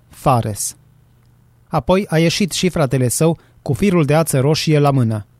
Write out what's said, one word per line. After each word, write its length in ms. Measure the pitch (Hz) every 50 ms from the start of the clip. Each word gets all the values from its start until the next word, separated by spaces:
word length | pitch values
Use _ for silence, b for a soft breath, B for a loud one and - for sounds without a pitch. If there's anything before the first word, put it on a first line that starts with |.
| _ _
Fares. 680 | - - - 151 127 117 113 110 101 - - - - - _ _ _ _ _ _ _ _ _ _ _ _ _ _ _ _ _ _
Apoi 380 | - 151 - - 185 190 208 -
a 100 | 165 160
ieșit 340 | 165 170 - - 208 160
și 160 | - - - 180
fratele 400 | - 175 147 123 139 131 127 120
său 300 | - - 156 165 165 b b b b b
cu 100 | - -
firul 320 | 131 - 196 208 180 175 151
de 100 | 135 147
ață 260 | 160 160 - - 135
roșie 380 | 123 143 160 - - 160 151 147
la 120 | 151 139
mână. 360 | 135 135 120 113 113 104 - - _